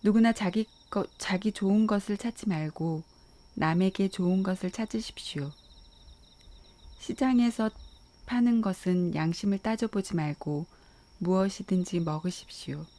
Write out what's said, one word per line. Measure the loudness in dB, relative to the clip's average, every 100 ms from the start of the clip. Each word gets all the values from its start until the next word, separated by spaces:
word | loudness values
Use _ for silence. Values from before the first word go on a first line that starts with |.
누구나 | 6 6 6
자기 | 4 0 0 -4 _ _
것, | -4 -4 _
자기 | -2 0 0
좋은 | 0 2 4 4
것을 | 0 -2 -4
찾지 | -4 -4 -2
말고 | -2 -2 -4 -4 -4 -8 -20 -20 -20 -16 -2
남에게 | 0 4 2 2 -2
좋은 | 0 2 2
것을 | 0 -2 -4
찾으십시오. | -6 -4 -4 -6 -12 -10 -8 -8 -10 -20 -20 -20 -20 -20 -20 -20 -20 -20 -20 -20 -20 -20 -16
시장에서 | -10 0 2 4 4 2 -2 -4 -20 -20 -20 -20 -4
파는 | 2 4 4
것은 | 2 -2 0 2 2
양심을 | 0 -2 0 0 0
따져보지 | -2 -2 -2 -2 -2 -2
말고 | -2 -4 -4 -4 -6 -14 -20 -20 -20 -6
무엇이든지 | 0 2 2 -2 -2 0 0 -2
먹으십시오. | -2 -2 -4 -8 -14 -14 -10 -10 -10